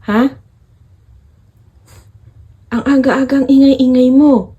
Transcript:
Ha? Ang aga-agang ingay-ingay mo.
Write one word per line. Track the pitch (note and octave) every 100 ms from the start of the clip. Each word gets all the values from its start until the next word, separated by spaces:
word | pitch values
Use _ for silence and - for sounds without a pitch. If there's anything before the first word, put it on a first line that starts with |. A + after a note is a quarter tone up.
| -
Ha? | G#3+ C4+ - _ _ _ _ _ _ _ _ _ _ _ _ _ _ _ - _ - - _ - _ _ A#3+
Ang |
aga-agang | - C#4 B3 F#3 C4 C#4 C4
ingay-ingay | C4+ C#4 C4+ B3+ B3+ B3+
mo. | C4 D4 B3+ F#3